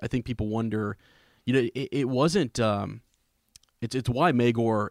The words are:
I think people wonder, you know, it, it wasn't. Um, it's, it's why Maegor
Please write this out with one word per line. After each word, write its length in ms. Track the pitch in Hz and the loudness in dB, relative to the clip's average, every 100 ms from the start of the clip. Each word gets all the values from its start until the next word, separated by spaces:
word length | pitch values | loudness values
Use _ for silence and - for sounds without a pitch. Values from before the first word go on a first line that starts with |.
I 40 | 117 | -4
think 180 | 127 | -4
people 240 | 113 120 107 | -4 -6 -4
wonder, 480 | 110 113 107 104 95 _ _ _ _ | -2 -2 -2 -4 -6 _ _ _ _
you 80 | - | 0
know, 160 | 127 117 | 2 0
it, 140 | 127 139 | -2 -4
it 180 | 143 131 | -2 0
wasn't. 500 | 127 156 190 127 - | 2 2 2 0 0
Um, 420 | 113 101 101 110 _ _ _ _ _ - _ - | 0 0 -4 -10 _ _ _ _ _ -20 _ -10
it's, 160 | 117 135 | -6 -4
it's 120 | 127 | -2
why 220 | 123 170 | 2 4
Maegor 580 | 127 120 117 113 107 104 | 4 4 4 2 2 -2